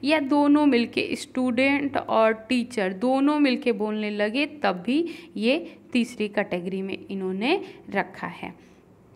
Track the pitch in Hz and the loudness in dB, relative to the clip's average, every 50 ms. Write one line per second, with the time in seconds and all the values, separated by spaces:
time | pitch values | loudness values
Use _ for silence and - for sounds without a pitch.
0 | - 269 311 311 285 262 294 294 294 294 285 294 302 294 254 240 233 226 - 247 | 2 2 2 2 2 2 2 4 6 6 6 6 6 6 4 4 2 0 -2 -4
1 | - - - - - - - 262 254 254 240 240 262 269 277 277 285 285 277 - | -2 -2 -4 -6 -6 -8 -4 -2 -2 0 2 2 2 2 2 0 -2 -2 -4 -4
2 | - - 220 220 220 220 220 220 - - 254 247 233 240 - 226 196 185 196 185 | -4 0 2 4 4 4 2 0 -4 -2 0 0 0 -2 -2 -2 -2 -2 -2 0
3 | 214 254 262 269 269 285 302 302 294 269 247 - - 254 226 196 214 214 214 214 | 0 2 2 4 4 4 4 4 4 4 2 2 0 0 0 0 -2 -2 -2 -2
4 | 214 208 208 208 208 214 214 269 294 294 - - - 202 180 180 175 233 247 302 | -4 -4 -2 0 -2 0 0 0 -2 -2 -4 -2 -2 -2 -2 0 -2 -2 0 0
5 | 339 339 - - - - - 202 208 233 269 330 339 - - - - - - 247 | 0 -2 -6 -12 -18 -12 -8 -2 0 2 2 0 -2 -8 -16 -20 -20 -2 0 0
6 | 233 233 - - 220 208 202 220 196 196 - 180 175 185 185 190 190 190 - 190 | 0 0 -2 -6 -6 -2 -2 -4 -2 -2 -4 -6 -6 -6 -6 -6 -6 -6 -8 -10
7 | - - 196 196 190 185 190 190 214 262 349 403 - - - - - - - 196 | -10 -8 -8 -6 -4 -4 -4 -2 0 0 0 0 -2 -8 -16 -20 -16 -4 -4 -4
8 | 180 - - - - 175 175 - - - - - - - - - _ _ - _ | -4 -4 -6 -10 -10 -10 -10 -12 -14 -14 -14 -16 -20 -20 -20 -20 _ _ -20 _
9 | - - - | -20 -20 -20